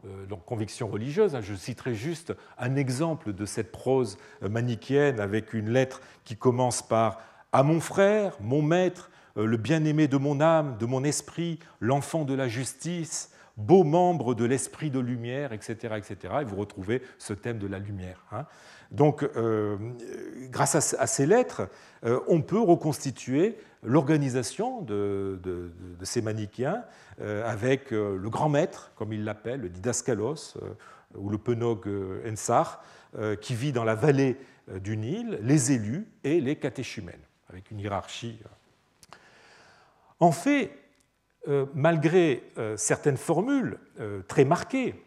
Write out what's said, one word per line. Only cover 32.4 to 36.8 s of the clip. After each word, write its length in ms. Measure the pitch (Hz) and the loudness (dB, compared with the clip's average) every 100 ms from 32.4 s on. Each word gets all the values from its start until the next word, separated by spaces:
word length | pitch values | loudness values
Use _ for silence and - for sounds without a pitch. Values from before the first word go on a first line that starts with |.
| - 120 165 - - - - - | 2 2 2 -4 -20 -20 -16 -6
euh, 160 | 107 | -2
qui 220 | 104 - 120 | -2 -4 -4
vit 160 | 147 | 0
dans 120 | 123 | 0
la 120 | 113 110 | 0 4
vallée, 400 | 151 139 135 120 - _ - | 4 6 4 0 -8 _ -14
euh, 80 | 95 | -10
du 180 | 95 110 | -6 -6
Nil, 440 | 110 196 240 196 | -4 -4 -6 -6
les 300 | 110 151 123 | 4 4 4
élus 340 | 131 104 147 220 _ | 2 2 -4 -6 _
et 180 | 135 170 | 0 2
les 140 | 127 | 2
catéchumènes, 720 | 151 139 127 | -2 -4 -6